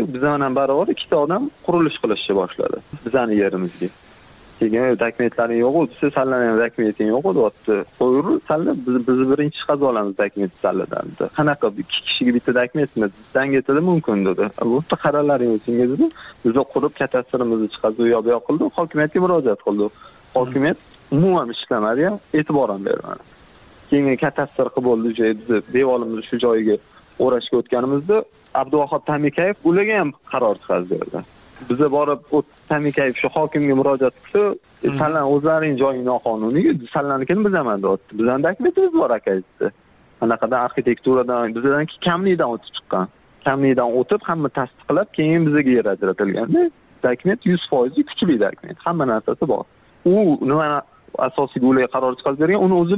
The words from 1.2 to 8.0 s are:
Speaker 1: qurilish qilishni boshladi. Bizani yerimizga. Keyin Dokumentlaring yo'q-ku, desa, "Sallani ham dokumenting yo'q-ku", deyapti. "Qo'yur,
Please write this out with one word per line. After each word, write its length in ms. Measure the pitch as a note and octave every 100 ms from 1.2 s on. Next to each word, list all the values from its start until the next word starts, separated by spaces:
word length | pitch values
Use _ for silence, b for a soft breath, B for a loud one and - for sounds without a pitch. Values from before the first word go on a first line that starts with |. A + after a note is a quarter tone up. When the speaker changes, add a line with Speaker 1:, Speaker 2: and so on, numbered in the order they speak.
| C#3+ F#3+ C#4+ -
Speaker 1:
qurilish 340 | - F3 D#3 -
qilishni 360 | A2+ G#2 - G2
boshladi. 420 | F#2 - - - - D3+ A#2+
Bizani 300 | B2+ A#2+ G#2
yerimizga. 520 | G2 F#2 F2+ - F2+ - - - - - - -
Keyin 400 | A2+ A2+ B2+ A2
Dokumentlaring 600 | A2+ - A#2+ - A#2 A#2
yo'q-ku, 220 | A#2+ D#3 C#3
desa, 180 | - C#3+
"Sallani 340 | C#3 C3 B2+ A#2+
ham 100 | A2
dokumenting 480 | A#2 - A2 G#2 G#2+
yo'q-ku", 220 | A#2+ F#3 F3
deyapti. 380 | G#2+ - - G#2 F2+
"Qo'yur, 280 | -